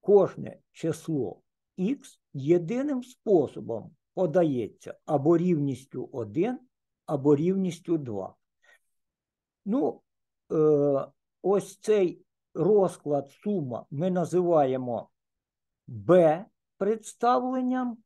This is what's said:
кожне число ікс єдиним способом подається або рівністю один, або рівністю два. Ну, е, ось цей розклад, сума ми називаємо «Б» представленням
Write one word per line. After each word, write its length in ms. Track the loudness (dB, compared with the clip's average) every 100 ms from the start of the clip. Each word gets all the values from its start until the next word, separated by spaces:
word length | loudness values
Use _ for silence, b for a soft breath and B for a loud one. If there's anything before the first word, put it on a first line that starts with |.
кожне 580 | 6 4 4 -2 -14 -16 _
число 680 | -8 -6 -6 -6 -4 -4 -8 _ _ _ -6
ікс 440 | -4 -4 -10 _ _
єдиним 680 | -8 2 2 2 -4 -4 -6
способом 960 | -8 -12 2 2 2 -4 -8 -8 -10 _ _
подається 840 | -4 0 2 2 0 -6 _ -20 -18
або 320 | -4 0 2 2
рівністю 720 | 2 0 -2 -4 -10 -12 -12
один, 460 | -10 -6 -4 -4 -4 _ _ _ _ -8
або 300 | -2 2 2
рівністю 640 | 2 0 -4 -6 -4 -4
два. 360 | -4 -8 -10 _ _ _ b b _ _ _ _ _ _ _ _
Ну, 380 | -4 -2 -2 -6 _ _ _ _ _
е, 540 | 0 4 4 2 0 -4 _ _ _
ось 340 | -2 -2 -2 -12
цей 480 | 0 2 2 -2 _ _ _
розклад, 760 | -2 2 4 4 -2 -4 -4 -4
сума 560 | _ -4 -4 -4 -8 -10
ми 200 | -6 -2
називаємо 1000 | -2 -2 0 2 2 2 0 -4 -6 -8 _ _ _ _ _ _ _ -16
«Б» 580 | -12 4 6 6 2 -6 _ _ _
представленням 1200 | -4 -4 -6 -4 0 0 0 -4 -2 -2 -4 -10